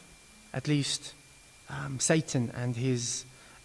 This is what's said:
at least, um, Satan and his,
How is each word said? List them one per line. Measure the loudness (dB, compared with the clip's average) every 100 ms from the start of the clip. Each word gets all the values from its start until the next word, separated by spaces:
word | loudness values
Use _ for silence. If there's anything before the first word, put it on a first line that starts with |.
| -20 -20 -20 -20 -10
at | -4 2
least, | 2 2 -2 -6 -18 -20 -20 -20 -20 -10
um, | -8 -6 0
Satan | 4 4 4 2 0 0
and | -2 0
his, | 2 2 0 -6 -10 -18 -20 -8